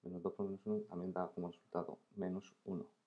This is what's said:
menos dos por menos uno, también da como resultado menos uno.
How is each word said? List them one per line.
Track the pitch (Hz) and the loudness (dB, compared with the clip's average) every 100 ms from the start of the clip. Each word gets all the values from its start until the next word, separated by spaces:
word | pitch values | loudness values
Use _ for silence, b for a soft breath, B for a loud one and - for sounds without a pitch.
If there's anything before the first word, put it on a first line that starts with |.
menos | 180 180 | -4 0
dos | 180 | 0
por | - 202 | 2 0
menos | 196 - | 0 2
uno, | 214 214 | 2 2
también | 87 92 | -2 0
da | - 90 | 0 0
como | - 87 | 0 -4
resultado | - _ 90 85 - _ 104 | -4 _ -2 -2 -6 _ -2
menos | 92 92 - - - | 0 0 -4 -12 -4
uno. | 185 - _ | -2 -2 _